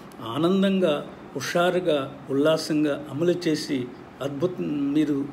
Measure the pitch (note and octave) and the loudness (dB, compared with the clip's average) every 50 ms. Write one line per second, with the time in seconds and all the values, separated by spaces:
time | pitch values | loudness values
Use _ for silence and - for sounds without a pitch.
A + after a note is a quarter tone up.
0 | - - - - A#2 A2+ A#2 C#3 E3 F3 F#3+ G3 F#3+ G3 G3 F#3 F3+ D#3+ D3 C#3+ | -18 -18 -16 -12 -10 -6 -2 0 2 4 4 4 4 4 4 4 4 4 2 2
1 | D3 - - - - - - C#3 C3 - - F3 F3 F3+ E3+ F3+ E3 E3 D3+ C#3+ | -2 -8 -14 -16 -16 -12 -10 -8 -6 -2 2 2 4 4 2 2 2 2 2 2
2 | C3+ C3+ - - - - C3 C#3 D3 D#3 D#3+ D#3+ D#3+ - D#3+ D3+ D3+ D3 C#3 D3+ | 0 -4 -8 -14 -8 -2 0 4 4 4 4 2 0 0 0 2 2 2 0 -2
3 | - - C3 C#3+ E3+ F3 E3+ E3+ - E3 D3+ - - - D3 B2+ B2 - - - | -6 -8 -4 0 2 2 2 2 2 0 0 0 -2 -2 -2 -2 -4 -6 -10 -16
4 | - - - - B2+ C#3+ C#3+ C3+ E3+ F3+ - F#3 F3 D#3+ D3 C#3+ C#3 C#3 C#3+ D#3 | -18 -18 -12 -8 -8 -6 -4 -2 -2 -2 -2 -2 -4 -4 -2 -2 0 0 2 2
5 | D3+ C#3+ C#3+ C#3 C#3 - | 2 2 0 -2 -2 -6